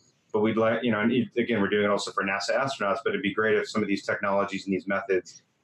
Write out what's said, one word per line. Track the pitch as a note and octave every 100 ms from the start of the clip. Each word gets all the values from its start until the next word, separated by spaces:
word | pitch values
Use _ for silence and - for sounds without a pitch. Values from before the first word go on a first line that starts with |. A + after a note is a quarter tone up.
| _ _ _
But | G#2+
we'd | A2 A2
like, | A2 A#2
you | B2
know, | G#2+
and | A2
it, | A#2+ G#2+ A#2+
again, | A#2 A2
we're | G2
doing | G#2
it | G#2
also | G2+ -
for | F#2+
nasa | G2 G2 - A#2
astronauts, | C#3 - G2+ F#2+
but | -
it'd | G2+
be | G2+
great | G2 A2 G#2
if | G2+
some | A2+
of | G2+
these | G2 -
technologies | G#2 G2+ G2 G2 G2 F#2+
and |
these | F#2 F2+
methods | G2 - F#2 - - _ _